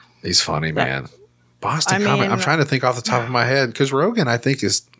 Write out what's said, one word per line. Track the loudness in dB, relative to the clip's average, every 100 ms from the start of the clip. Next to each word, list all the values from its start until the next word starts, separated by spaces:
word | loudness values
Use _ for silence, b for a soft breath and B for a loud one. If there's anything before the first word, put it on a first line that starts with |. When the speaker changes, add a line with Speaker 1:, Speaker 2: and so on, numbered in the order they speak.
| b b
Speaker 1:
He's | -2 0
funny, | 0 -2 -2
Speaker 2:
yeah. |
Speaker 1:
man. | -2 -2 -4 -8 -16 -20 _ _ _
Boston | -4 -2 0 0
Speaker 2:
I |
Speaker 1:
comic. | 2 2 2
I'm | 0
Speaker 2:
mean, |
Speaker 1:
trying | 2 2
to |
think | 2 0
off | 0 -2
the |
top | -2 -2
of | 0
my | 0
head, | 2 2 0
'cause | 0 0
Rogan, | 2 0 2 0
I | 0
think, | 0 0
is, | 0 -2 -4